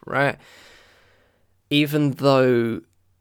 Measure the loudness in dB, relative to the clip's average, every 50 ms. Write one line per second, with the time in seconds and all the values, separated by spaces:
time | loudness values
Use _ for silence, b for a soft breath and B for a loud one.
0 | -12 -8 -4 -2 -2 -2 -4 b b b b b b b b b b b b b
1 | b b b b b b b b b b b _ _ -2 -2 0 0 0 0 -2
2 | -2 -2 -2 0 0 2 4 4 4 4 2 2 0 -2 -4 -8 -10 _ _ _
3 | _ _ _ _